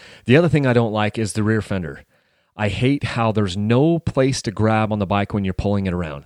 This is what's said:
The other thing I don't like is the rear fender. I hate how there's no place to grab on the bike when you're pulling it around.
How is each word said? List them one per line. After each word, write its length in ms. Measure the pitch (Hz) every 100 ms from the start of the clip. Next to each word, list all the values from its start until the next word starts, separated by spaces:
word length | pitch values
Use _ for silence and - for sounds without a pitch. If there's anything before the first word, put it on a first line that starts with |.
| - - -
The 100 | 139
other 140 | 170
thing 160 | 147 131
I 80 |
don't 180 | 120 117
like 280 | 104 104 117
is 140 | 107
the 100 | -
rear 180 | 104 110
fender. 420 | - 98 80 69 - _ _ _ _ -
I 120 | 107
hate 340 | - 123 143
how 280 | - 120 113
there's 240 | 107 101 92
no 440 | 104 120 156 170
place 420 | - - 135 131
to 80 | -
grab 400 | 95 107 110 107
on 80 | 107
the 60 | 92
bike 280 | 101 101
when 120 | 107 95
you're 80 |
pulling 320 | - 101 101 95
it 80 |
around. 320 | 87 80 71